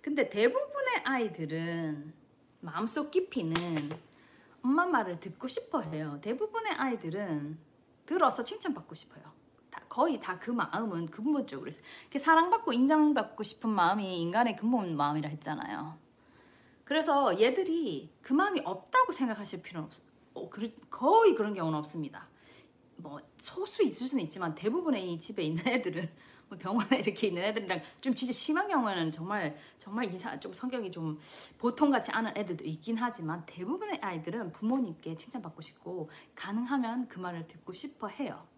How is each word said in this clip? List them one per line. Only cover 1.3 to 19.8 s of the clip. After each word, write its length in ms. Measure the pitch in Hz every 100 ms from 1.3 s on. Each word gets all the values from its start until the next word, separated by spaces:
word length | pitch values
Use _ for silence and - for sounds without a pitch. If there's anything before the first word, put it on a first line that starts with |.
| 165 151 160 165 170 160 147 151 - _ _ _ _
마음속 500 | 165 160 220 311 294
깊이는 440 | 370 370 262 165 165 170 156 147 156 - - - - - -
엄마 240 | 247 302 359
말을 340 | 269 190 170
듣고 280 | 190 - 254
싶어 340 | 466 - 302
해요. 380 | 160 156 156 143
대부분의 520 | 202 254 427 453 440
아이들은 840 | - 269 233 165 185 202 151 147 160 _ _ _ _ -
들어서 380 | 349 277 262
칭찬받고 500 | 233 427 349 - -
싶어요. 300 | - - - - - _ - _
다, 100 | - -
거의 320 | - 330 247
다 160 | - 175
그 140 | -
마음은 560 | 240 156 190 226 170 165
근본적으로 640 | 185 240 285 - 139 -
있어요. 140 | - - -
이렇게 160 | - 277
사랑받고 520 | 311 320 349 453 453
인정받고 680 | 240 269 311 302 269 - -
싶은 260 | 208 - 226
마음이 540 | 208 175 208 190 180
인간의 360 | 170 208 240 -
근본 380 | 220 247 185 151
마음이라 320 | 143 151 147
했잖아요. 680 | 151 - 151 - - 160 - _ _ _ _ - - _ _
그래서 580 | - 302 311 285 269 185
얘들이 680 | 226 269 370 330 269 147 160 _
그 120 | -
마음이 280 | 269 403 359
없다고 480 | - 190 - 508 480
생각하실 520 | - 254 208 202 185
필요는 260 | - 170